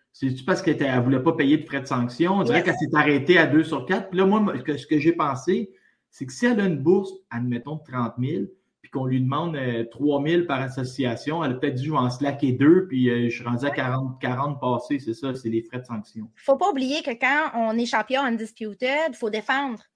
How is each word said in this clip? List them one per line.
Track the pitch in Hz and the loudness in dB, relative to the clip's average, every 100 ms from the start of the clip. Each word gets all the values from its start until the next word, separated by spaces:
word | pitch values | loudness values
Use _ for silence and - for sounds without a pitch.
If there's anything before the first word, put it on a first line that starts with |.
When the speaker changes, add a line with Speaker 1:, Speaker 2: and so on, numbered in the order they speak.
| _ | _
Speaker 1:
c'est-tu | _ 135 127 | _ -4 -4
parce | - 175 | -2 0
qu'elle | 160 139 | 0 0
était, | 139 | 0
elle | 127 | 2
voulait | 120 131 | 2 2
pas | 165 | 2
payer | 143 139 151 | 2 2 2
de | - | 0
frais | 139 | -6
de | 131 | -4
sanction ? | 131 120 - 175 | -2 -2 0 0
On | 196 | 2
dirait | 208 165 | 2 2
Speaker 2:
Yes. | |
Speaker 1:
qu'elle | 170 - | 2 0
s'est | 151 151 | 0 2
arrêtée | 147 139 127 180 | 4 2 6 6
à | 147 | 6
deux | 147 | 4
sur | 160 143 | 2 -2
quatre. | 127 196 - | -2 -4 -2
Puis | 180 | 2
là, | |
moi, | 190 214 202 131 | 4 4 2 -2
ce | |
que, | 139 139 | -4 -6
ce | - | 0
que | 156 | 2
j'ai | 147 | 4
pensé, | 170 151 127 - 220 226 - _ _ _ | 2 0 -2 0 -2 -2 -12 _ _ _
c'est | _ | _
que | 131 | -12
si | - 240 | 0 2
elle | 220 | 2
a | |
une | 196 147 | 2 2
bourse, | 143 202 196 - _ | 4 2 2 -10 _
admettons, | 117 123 120 139 156 | -6 -4 -4 -6 -12
de | |
trente | - 127 117 - | -8 -4 -4 -2
mille, | 131 190 202 - _ _ | -4 -2 -6 -10 _ _
puis | _ | _
qu'on | 135 | -6
lui | 131 131 | -2 0
demande, | 127 143 170 | 0 -2 -4
euh, | 151 127 117 | -4 -2 -2
trois | 113 - 147 139 | -4 -2 0 2
mille | 147 175 170 | 2 2 2
par | 135 | -2
association, | 131 135 127 - 127 113 - 165 | -4 -6 -8 -2 -2 -2 -4 -2
elle | 147 | -2
a | 123 | -2
peut-être | 147 | -2
dit, « | 127 | -2
Je | 147 | -2
vais | 151 | 0
en | 123 | 0
slacker | 123 143 135 139 | 0 -4 0 0
deux, | 123 147 185 185 | 4 6 6 4
puis, | 131 123 | 2 2
euh, | 120 120 | 2 0
je | |
suis | - | -2
rendu | 120 120 139 | -4 -2 -2
à | |
Speaker 2:
Ouais. | 143 | -2
Speaker 1:
quarante, | 127 131 135 127 | -2 -2 -4 -6
quarante | 127 123 147 135 | -4 -4 -4 -4
passés. » | 127 123 - 143 | -2 -2 -2 -4
C'est | 113 | -4
ça, | 113 139 | -6 -6
c'est | 127 113 | -6 -4
les | 113 | -4
frais | 113 123 | -4 -10
de | |
sanction. | 123 110 - 110 107 _ | -8 -10 -10 -14 -16 _
Speaker 2:
Faut | - 269 | 0 2
pas | 370 | 2
oublier | 269 262 302 | 0 -2 -2
que | 285 | -4
quand | 226 254 285 311 | -2 0 0 0
on | 233 226 226 | -2 0 0
est | |
champion | 240 233 214 262 | 0 0 0 0
undisputed, | 269 226 220 - 214 202 254 285 320 | 0 -2 -6 -10 -10 -4 -2 0 -2
faut | 233 226 | -2 -4
défendre | 214 208 269 285 220 - | -4 -2 -2 -2 -8 -14